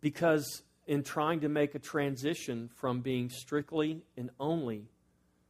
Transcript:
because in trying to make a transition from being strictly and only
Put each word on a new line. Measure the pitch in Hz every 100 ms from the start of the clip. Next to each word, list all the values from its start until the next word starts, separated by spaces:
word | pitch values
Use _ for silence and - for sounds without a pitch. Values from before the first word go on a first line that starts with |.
because | 151 147 170 156 139 - - _
in | - 143
trying | 143 - 151 170
to | 147
make | 151 147 147
a |
transition | - 156 143 131 139 165 - 117 117
from | - 131 123
being | 127 127 123
strictly | 123 - 147 147 160 156 160 - -
and | 123 -
only | 143 165 131 107 107 _ _ _ _ _ _